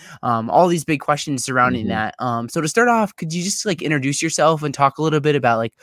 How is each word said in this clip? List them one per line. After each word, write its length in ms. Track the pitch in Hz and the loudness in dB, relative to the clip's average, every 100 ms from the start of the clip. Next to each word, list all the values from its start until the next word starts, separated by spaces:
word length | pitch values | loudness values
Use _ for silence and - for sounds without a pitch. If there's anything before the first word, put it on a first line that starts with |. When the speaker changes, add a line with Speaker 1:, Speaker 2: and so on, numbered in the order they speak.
| - 143 | -16 -8
Speaker 1:
um, 280 | 131 117 113 | -2 -2 2
all 180 | 147 180 | 4 4
these 160 | 175 | 2
big 160 | 143 147 | -2 -4
questions 420 | - 147 - 135 | -2 -4 -2 -6
surrounding 440 | 127 127 123 123 110 | -2 2 2 2 -2
Speaker 2:
Mm-hmm. 20 | |
Speaker 1:
that. 260 | 110 107 - | -2 -4 -4
Um, 320 | 123 117 117 | -4 -4 -4
so 100 | 170 | -4
to 80 | 160 | -2
start 200 | 226 240 | 0 2
off, 280 | 233 208 - | 2 0 -4
could 160 | 165 | -8
you 100 | 165 | -4
just, 220 | 180 - | -4 -4
like, 160 | 214 165 | -4 -4
introduce 400 | 147 151 131 143 | -2 -2 -2 -2
yourself 420 | 160 - 156 160 | -2 2 2 2
and 120 | 147 | -2
talk 240 | 139 139 - | 0 0 2
a 40 | |
little 160 | 156 151 | 0 0
bit 160 | 147 | 2
about, 220 | 143 120 113 | 2 2 2
like, 160 | 113 _ | -2 _